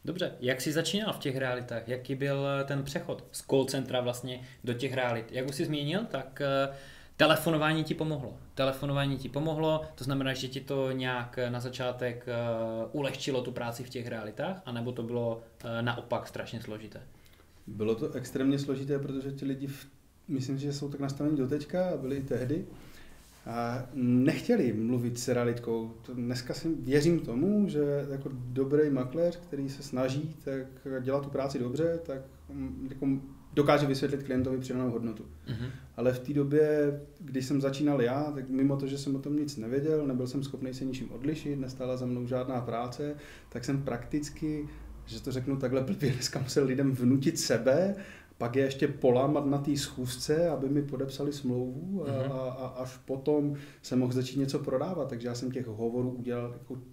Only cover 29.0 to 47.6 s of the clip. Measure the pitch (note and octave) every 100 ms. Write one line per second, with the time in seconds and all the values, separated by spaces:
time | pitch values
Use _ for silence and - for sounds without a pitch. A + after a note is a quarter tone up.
29 | C3 D3+ F3 F3 - C#3 C#3 C3+ - B2+
30 | B2+ C3+ D#3 - - C3+ B2+ - C#3+ C3
31 | B2+ C#3 C#3+ C3+ C3+ C#3 B2 C#3 E3 E3
32 | - C3+ - - - C#3+ C3 B2+ C3+ C3+
33 | C#3 C3+ - - - - D3 D3 C#3+ C3+
34 | D3 C#3 - B2+ C3 C3 B2+ B2+ B2+ A2+
35 | A2+ G#2+ - - - A2+ B2 - - -
36 | A#2+ B2+ - D3 C#3 D3 D3+ D3+ D3 C#3+
37 | - - D3 C3 B2+ C#3+ C3+ C3+ D3 C#3+
38 | A#2+ C3+ D3+ C#3+ B2+ C3 C#3 C#3 C#3 C#3
39 | C#3+ C3+ C#3+ D3 C#3+ - A2 C3 D3+ D#3
40 | C#3+ B2+ B2+ C#3 C3+ B2+ C3 B2+ C3+ B2+
41 | A2+ A2+ C#3 D#3 D3 C#3+ B2+ - B2+ B2+
42 | B2+ B2 B2 B2+ B2+ B2+ A#2+ A2+ B2 B2
43 | D3 D3 - - - A#2 - C3+ C#3 A#3
44 | - D3+ D3 - D#3 D3+ D3 - - -
45 | - A2+ C3+ B2+ B2+ C3+ C3+ C3 C3 -
46 | C#3+ - - - B2+ - C3+ C3 C#3 B2
47 | B2 C3 E3 D#3+ - A#2+